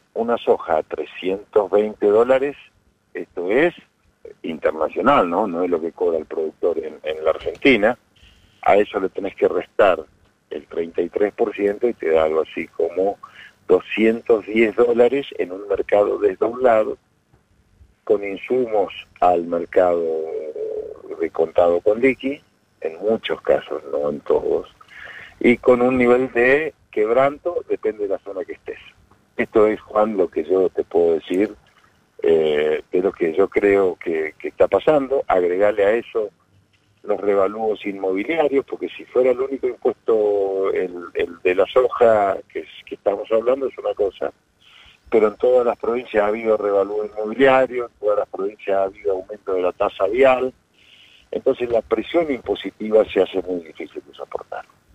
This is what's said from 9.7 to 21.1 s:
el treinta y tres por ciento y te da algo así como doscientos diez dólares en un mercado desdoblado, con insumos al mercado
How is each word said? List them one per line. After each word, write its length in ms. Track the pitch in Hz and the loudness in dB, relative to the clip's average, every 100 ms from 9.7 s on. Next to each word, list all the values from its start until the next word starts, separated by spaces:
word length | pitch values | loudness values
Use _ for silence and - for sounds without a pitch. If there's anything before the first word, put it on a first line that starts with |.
| - 104 85 73 _ _ _ - | 2 2 2 -4 _ _ _ -14
el 160 | 78 73 | -14 -10
treinta 360 | - 82 82 | -8 -6 -4
y 80 | 87 | -4
tres 220 | - 101 | 0 -2
por 220 | - 113 101 | 0 -4 -2
ciento 320 | 101 104 120 | -2 0 -2
y 60 | |
te 160 | 113 82 | -2 0
da 140 | 80 | 2
algo 180 | 80 80 | 2 0
así 260 | 76 - 82 | -4 -6 -10
como 500 | - 82 85 98 95 - - - _ - | -4 -4 0 -2 -4 -12 -20 -20 _ 0
doscientos 760 | 90 - - 110 113 - 113 98 | 0 0 0 0 0 2 0 0
diez 280 | 110 113 101 | 0 2 2
dólares 520 | 95 117 120 135 139 - | 2 4 2 2 -6 -8
en 140 | 87 | -8
un 160 | 92 101 | -8 -4
mercado 480 | 95 - 104 101 98 | -4 0 2 2 2
desdoblado, 800 | 101 95 107 120 127 110 110 - _ _ _ _ _ _ _ _ - _ | 0 0 -4 0 2 4 2 -4 _ _ _ _ _ _ _ _ -20 _
con 200 | - 104 | 0 0
insumos 680 | 101 95 - 131 120 107 92 - - - | 0 -8 -2 -2 0 0 -2 -4 -16 0
al 220 | 90 87 | 2 2
mercado 600 | 85 85 85 - 90 87 82 80 80 80 78 78 87 85 - 85 - | 0 -4 -2 2 4 2 0 -2 -4 -8 -10 -8 -8 -8 -10 -14 -14